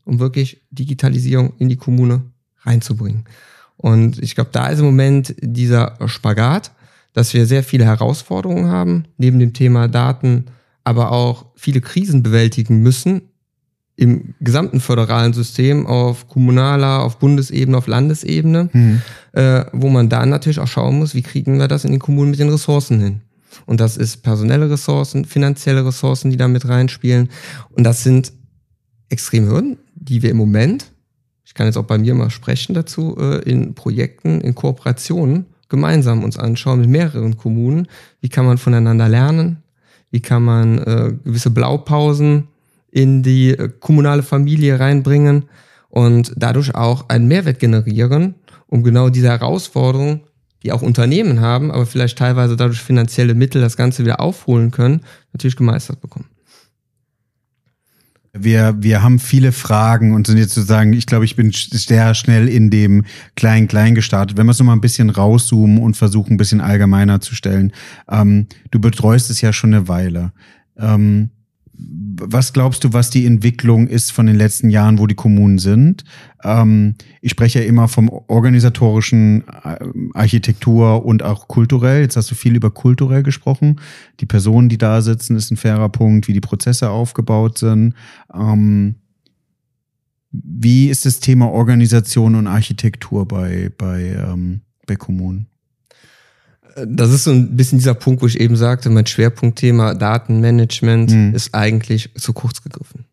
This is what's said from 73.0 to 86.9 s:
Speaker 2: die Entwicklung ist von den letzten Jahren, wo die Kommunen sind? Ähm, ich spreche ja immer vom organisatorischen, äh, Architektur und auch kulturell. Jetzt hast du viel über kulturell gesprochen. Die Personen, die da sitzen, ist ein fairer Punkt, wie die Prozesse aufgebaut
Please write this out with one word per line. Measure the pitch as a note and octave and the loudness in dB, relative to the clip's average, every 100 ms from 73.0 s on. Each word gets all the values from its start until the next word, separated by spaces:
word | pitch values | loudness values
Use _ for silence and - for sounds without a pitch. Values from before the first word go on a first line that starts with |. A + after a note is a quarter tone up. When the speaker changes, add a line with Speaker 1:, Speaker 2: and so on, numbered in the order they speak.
| A#2+ | 0
Speaker 2:
die | C3 B2 | 0 2
Entwicklung | A2+ A#2 A#2+ A#2+ A2+ A#2 | 2 2 0 2 2 2
ist | A#2 - | 0 -4
von | - A2 | 0 2
den | G#2+ | 4
letzten | G#2+ - A2 | 2 0 0
Jahren, | G#2+ G#2+ G#2+ | 2 4 4
wo | G#2 | 2
die | G2+ | 0
Kommunen | A2 G2+ G2+ F#2+ | 2 4 4 2
sind? | F#2+ G#2+ D3+ F#3+ - - - _ | 2 4 4 2 -8 -20 -20 _
Ähm, | G2+ A2+ A2 G#2+ G#2 G#2+ - _ | -2 2 4 4 2 -2 -14 _
ich | B2+ | -8
spreche | - A#2 A#2+ | 0 0 0
ja | A2 | 2
immer | A#2+ A#2 | 2 2
vom | A#2 A2+ | 2 0
organisatorischen, | - - A2+ A#2+ B2 A#2+ - A#2 A2 - A2+ G#2+ G#2+ - - | 0 -2 0 4 4 2 2 0 2 0 2 4 2 -2 -16
äh, | - D#2+ F#2 - - | -14 -12 -12 -10 -10
Architektur | - A2 A#2 - G#2 - A2+ A2+ A2 A#2 | -2 0 0 -2 -2 0 2 4 2 2
und | A2 | 0
auch | - G2+ - | 0 -8 -4
kulturell. | - A#2 C3 B2 C#3+ | -2 0 2 2 2
Jetzt | C3+ A#2 | 0 -2
hast | G#2+ | -6
du | A#2 | -2
viel | A#2+ A#2 | 0 2
über | A2 | 0
kulturell | - B2+ B2+ C3+ C3+ | 0 0 2 2 0
gesprochen. | C#3 C#3 - C3+ D3 D3 - - - - | -2 -4 -4 0 0 0 -6 -20 -20 -12
Die | A2+ | -2
Personen, | G#2 G#2 A2+ B2 | 0 2 4 4
die | A2 | 2
da | A2 A2 | 0 0
sitzen, | A2+ A2+ - A2 | 0 -2 -2 -4
ist | A2 | -4
ein | A2 | -4
fairer | A2 G#2+ G#2+ | -2 0 -2
Punkt, | - A2 G#2+ G#2 | 0 2 2 2
wie | |
die | G2 | -4
Prozesse | - G2+ - A#2+ | -4 -6 -2 -2
aufgebaut | A#2 | -2